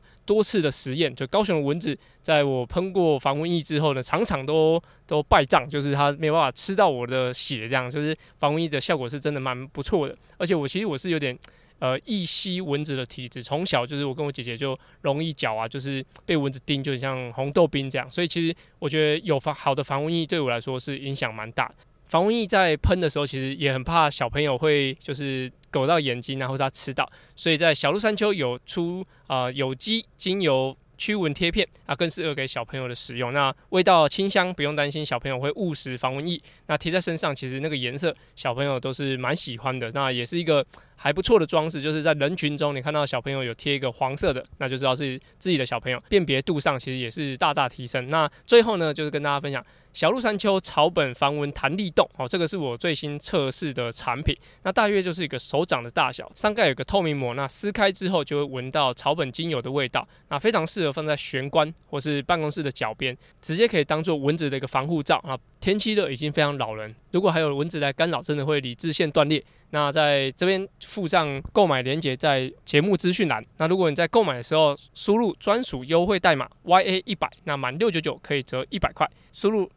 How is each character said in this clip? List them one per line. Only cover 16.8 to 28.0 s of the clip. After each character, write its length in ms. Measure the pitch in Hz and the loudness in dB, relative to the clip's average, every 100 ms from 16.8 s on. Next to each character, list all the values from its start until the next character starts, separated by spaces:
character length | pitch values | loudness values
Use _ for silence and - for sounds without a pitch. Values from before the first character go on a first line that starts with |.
就 80 | 135 | -2
很 60 | 131 | -4
像 320 | 135 131 123 | -4 -6 -8
红 180 | 117 139 | -6 0
豆 160 | 180 160 | 4 4
冰 220 | 143 135 | 2 -2
这 80 | 131 | -6
样。 120 | 131 | -4
所 140 | - | -2
以 40 | 175 | -2
其 180 | 170 165 | 0 -2
实 100 | 165 - - | -4 -12 -8
我 80 | 147 | -2
觉 120 | 156 | 2
得 200 | 151 156 180 | 2 2 0
有 120 | 139 | 0
防-， 140 | 156 143 | 0 -2
好 180 | 151 | 0
的 100 | 135 | 0
防 200 | 135 139 | 0 -2
蚊 100 | 156 | 0
液 120 | 170 156 | -2 0
对 140 | 170 | 0
我 100 | 135 | 0
来 120 | 117 | -2
说 180 | 135 127 | -4 -6
是 180 | 147 135 | -6 -8
影 160 | 139 | -6
响 200 | 135 123 | -4 -4
蛮 180 | 110 110 | -4 -8
大 160 | 123 120 | -4 -4
的。 60 | - _ _ - | -6 _ _ 0
防 180 | 160 196 | 2 4
蚊 80 | |
液 120 | 233 208 | 2 2
在 320 | 202 180 156 | 4 4 4
喷 240 | - 185 | 2 2
的 80 | 160 | 2
时 80 | 147 | 0
候， 80 | 143 | -2
其 140 | 135 | -4
实 160 | 135 139 | -6 -2
也 180 | 139 | -2
很 100 | 131 | -2
怕 260 | 127 170 151 | 0 4 4
小 200 | - 120 | 2 -2
朋 120 | 143 | 0
友 140 | 147 127 | 0 2
会 360 | 156 147 135 131 | 2 2 2 -4
就 200 | - 135 | -8 -6
是 360 | 143 131 127 - - | -4 -4 -6 -12 -6
狗 160 | 143 135 | 0 2
到 120 | 170 | 2
眼 220 | 139 123 | 2 -4
睛 200 | 123 135 | -4 -6
啊， 60 | 131 | -4
或 60 | |
者 100 | 135 | -2
他 60 | 135 | -2
吃 240 | - - | -4 -6
到， 160 | 127 135 - - - | -2 -4 -4 -20 -4
所 160 | 165 | 0
以 60 | 151 | 4
在 160 | 165 | 4
小 180 | 143 143 | 4 2
鹿 80 | |
山 160 | 139 | 2